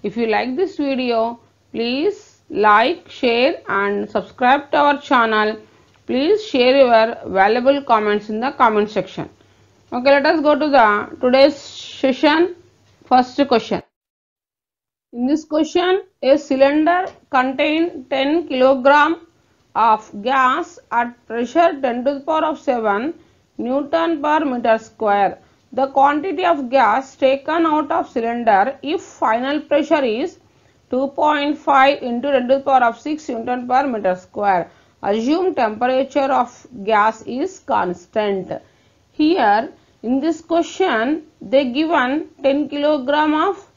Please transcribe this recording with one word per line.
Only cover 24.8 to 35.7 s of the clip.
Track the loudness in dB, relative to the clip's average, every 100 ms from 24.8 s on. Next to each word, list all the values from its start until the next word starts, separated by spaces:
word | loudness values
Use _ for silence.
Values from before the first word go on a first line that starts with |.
| -2 -6 0 2 0 -2 _ _ _
The | -4 -2
quantity | 2 2 2 -4 -2
of | 0 -2 0
gas | 2 2 0 -4
taken | 0 0 0 -2 0
out | 0 0 -2
of | -4 -4
cylinder | -6 -4 -2 2 2 2 -4
if | -6 -6
final | -8 -4 -2 0 -2 -6
pressure | 0 -2 2 0
is | 0 -4 -6 -10 _ _ _ _ _
two | -4 -4
point | 0 0 0 -2 -4
five | 0 4 4 2
into | -6 -4 0
ten | 0 2
to |
the | 0
power | 2 2
of | 2 -2
six | -8 -8 -6
Newton | -8 -6 -6 -2
per | -2 0
meter | -2 -2 -4
square. | -8 -4 0 0 -2 _ _ _
Assume | -4 -2 0 0 -2
temperature | 0 -2